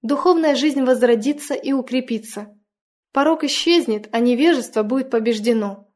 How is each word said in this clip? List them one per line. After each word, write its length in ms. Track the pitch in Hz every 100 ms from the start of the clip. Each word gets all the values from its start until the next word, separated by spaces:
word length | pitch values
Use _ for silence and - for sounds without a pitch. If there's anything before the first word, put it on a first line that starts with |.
Духовная 520 | 226 285 359 339 320
жизнь 280 | 269 302 277
возродится 720 | 254 240 240 233 233 285 -
и 180 | 277 -
укрепится. 840 | 269 254 254 254 226 214 - 208 _ _ _ _ _ _
Порок 320 | 277 294 320
исчезнет, 640 | 285 - - 339 285 208 208
а 80 | 226
невежество 640 | 240 240 320 294 233 220
будет 280 | 208 262 262
побеждено. 800 | 233 220 220 214 226 202 196 _